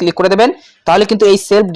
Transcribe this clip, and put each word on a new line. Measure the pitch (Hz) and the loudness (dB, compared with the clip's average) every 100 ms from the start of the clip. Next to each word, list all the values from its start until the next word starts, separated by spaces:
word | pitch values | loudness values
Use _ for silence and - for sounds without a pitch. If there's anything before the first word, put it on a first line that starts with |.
ক্লিক | 175 - | -4 -2
করে | 180 | 0
দেবেন, | 196 254 - _ _ - | 2 0 -2 _ _ -2
তাহলে | 180 208 | 0 0
কিন্তু | 214 202 | 0 2
এই | 196 - | 0 0
সেলফ | 202 196 | 0 0